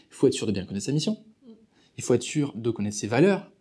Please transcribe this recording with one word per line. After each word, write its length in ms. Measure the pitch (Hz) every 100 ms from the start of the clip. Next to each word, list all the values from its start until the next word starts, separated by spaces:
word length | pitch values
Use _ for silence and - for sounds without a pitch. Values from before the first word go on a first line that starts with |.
| _
faut 180 | - 131
être 60 |
sûr 140 | - 110
de 60 |
bien 120 | 95 92
connaître 200 | 98 131
sa 80 |
mission, 280 | 151 220 220 - _ 233 - _ _ _ -
il 60 |
faut 100 | -
être 100 | 120
sûr 320 | - 151 139 117
de 160 | 117
connaître 240 | 107 104 -
ses 120 | 101
valeurs. 440 | 123 190 190 - _